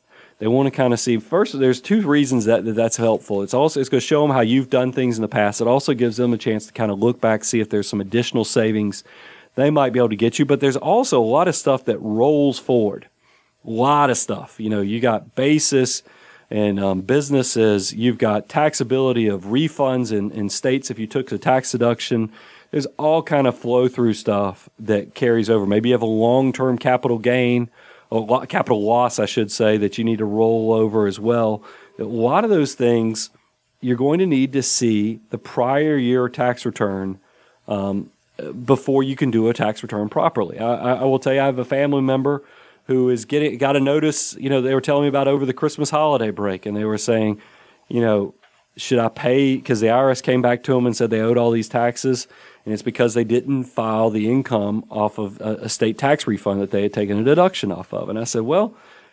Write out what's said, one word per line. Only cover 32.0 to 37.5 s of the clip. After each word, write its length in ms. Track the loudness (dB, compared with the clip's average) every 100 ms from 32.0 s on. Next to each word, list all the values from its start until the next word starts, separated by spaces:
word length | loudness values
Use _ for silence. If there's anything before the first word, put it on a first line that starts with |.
lot 400 | -6 -2 0 2
of 80 | 2
those 240 | 2 0 0
things, 560 | 2 2 0 -4 -8 _ _ _ _ _
you're 160 | -4 0
going 220 | 2 2
to 80 | 2
need 260 | 2 0
to 80 | 0
see 580 | -2 0 2 2 0 -4 _
the 80 | -12
prior 580 | -8 -2 0 0 0 0
year 320 | 2 0 0
tax 340 | -2 -2 -2 -4
return, 540 | -4 -4 -2 -6 -10 _ _ _